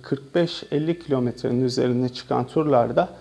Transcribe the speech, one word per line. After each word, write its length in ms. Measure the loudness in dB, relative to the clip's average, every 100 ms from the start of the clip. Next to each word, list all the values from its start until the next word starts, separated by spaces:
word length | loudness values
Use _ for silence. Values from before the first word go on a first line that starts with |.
kırk 340 | -6 -8 -2 0
beş 280 | 0 -2 -4
elli 280 | -2 -2 -4
kilometrenin 640 | -2 0 0 -2 -2 0
üzerine 460 | 0 2 2 2 0
çıkan 380 | -4 -2 -2 0
turlarda, 640 | 0 2 4 4 2 0 -4